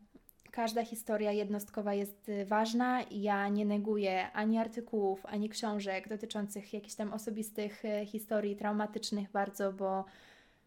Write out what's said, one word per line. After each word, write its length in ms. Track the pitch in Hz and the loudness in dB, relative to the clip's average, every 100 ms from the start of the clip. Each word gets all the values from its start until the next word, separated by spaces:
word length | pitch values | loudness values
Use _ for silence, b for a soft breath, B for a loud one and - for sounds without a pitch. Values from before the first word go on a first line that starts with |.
| - - - - - | -14 -20 -20 -20 -10
każda 340 | - 226 226 | -2 0 0
historia 480 | 226 220 - 214 208 | -2 -4 -2 2 2
jednostkowa 640 | 208 202 208 202 - 202 | 2 2 -2 -4 -4 0
jest, 340 | 202 202 - - | 0 -2 -6 -6
e, 160 | 202 | -4
ważna 580 | 196 214 226 233 254 254 | 2 4 4 4 4 2
i 200 | - 208 | 0 0
ja 260 | 208 202 202 | 2 2 4
nie 180 | 208 208 | 2 4
neguję 640 | 208 208 208 196 185 190 | 2 2 2 4 2 0
ani 260 | - 214 226 | 0 2 4
artykułów, 680 | 226 233 233 220 196 196 - | 2 -2 -2 2 2 2 -2
ani 220 | 208 214 | -2 -2
książek 600 | 214 226 208 196 190 202 | -2 -2 -2 -2 -4 -4
dotyczących 640 | 214 220 214 202 202 202 | -6 -4 -4 -4 -6 -8
jakichś 220 | 208 208 | -8 -8
tam 180 | - 214 | -6 -4
osobistych, 720 | 220 220 214 214 - 208 208 | -4 -4 -4 -4 -4 -4 -4
e, 220 | 220 208 208 | -2 -2 -2
historii 500 | 214 214 214 202 202 | -6 0 0 0 0
traumatycznych 720 | 208 208 214 220 - 208 196 | 0 0 -2 -4 -4 -2 -2
bardzo, 420 | 202 202 - 196 | 0 0 0 -2
bo 320 | 196 190 190 190 B B B B B | 0 0 0 -4 B B B B B